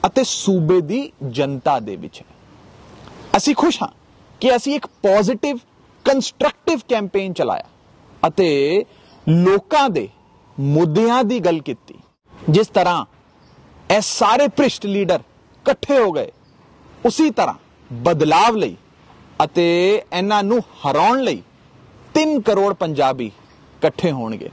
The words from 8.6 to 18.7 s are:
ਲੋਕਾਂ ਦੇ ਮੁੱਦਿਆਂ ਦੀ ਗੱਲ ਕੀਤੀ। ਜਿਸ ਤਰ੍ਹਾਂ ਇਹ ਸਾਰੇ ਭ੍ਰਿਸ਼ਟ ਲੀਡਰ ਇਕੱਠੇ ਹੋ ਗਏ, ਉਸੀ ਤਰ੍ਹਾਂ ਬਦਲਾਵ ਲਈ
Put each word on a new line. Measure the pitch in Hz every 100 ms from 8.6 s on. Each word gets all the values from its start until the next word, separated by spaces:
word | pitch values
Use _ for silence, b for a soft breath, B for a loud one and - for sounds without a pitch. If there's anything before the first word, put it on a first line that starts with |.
| 139 185 233 b b b -
ਲੋਕਾਂ | 165 180 196 - 302 277
ਦੇ | 165 101 _ _ _ _ -
ਮੁੱਦਿਆਂ | 139 151 170 156 226 247
ਦੀ | 220 240
ਗੱਲ | 180 165
ਕੀਤੀ। | 143 120 _ - _ _ _ - -
ਜਿਸ | 160 214
ਤਰ੍ਹਾਂ | 208 180 170 113 _ _ _ _ _ - - - 196
ਇਹ |
ਸਾਰੇ | 202 - 208 247 285
ਭ੍ਰਿਸ਼ਟ | - 277 - 202
ਲੀਡਰ | 202 190 170 - _ _ _
ਇਕੱਠੇ | - - - 277
ਹੋ | 214
ਗਏ, | 151 110 - _ _ _ - - - 240
ਉਸੀ | - 311
ਤਰ੍ਹਾਂ | 240 - - _ _ -
ਬਦਲਾਵ | 117 131 160 151 160 220 220
ਲਈ | 143